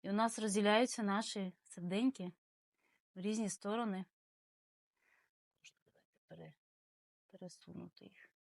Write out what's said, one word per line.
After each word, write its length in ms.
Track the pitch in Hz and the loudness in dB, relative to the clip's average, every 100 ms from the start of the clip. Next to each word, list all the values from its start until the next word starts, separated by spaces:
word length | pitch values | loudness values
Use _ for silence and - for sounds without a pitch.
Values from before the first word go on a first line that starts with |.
І 80 | 196 | 0
у 40 | |
нас 260 | 202 226 - | 2 2 0
розділяються 640 | 214 196 208 214 262 - | 0 4 6 6 6 2
наші 500 | 202 202 214 208 185 - | 2 2 0 -6 -6 -8
серденьки 680 | - - 175 190 262 262 180 - _ _ _ _ _ _ _ | -20 -8 -2 2 2 0 -10 -10 _ _ _ _ _ _ _
в 40 | 185 | -6
різні 300 | 196 220 208 | -4 0 -2
сторони. 560 | - 202 220 226 190 185 _ _ _ _ _ _ _ _ _ _ _ _ _ _ _ | -4 -4 -2 -2 -4 -6 _ _ _ _ _ _ _ _ _ _ _ _ _ _ _
Можна, 180 | - _ | -20 _
давайте, 320 | _ _ _ _ _ | _ _ _ _ _
пере-, 260 | 165 160 - _ _ _ _ _ _ _ | -16 -16 -18 _ _ _ _ _ _ _
пересунути 760 | 190 185 - - 175 175 - | -16 -16 -16 -16 -14 -14 -16
їх. 260 | - - - _ | -20 -20 -20 _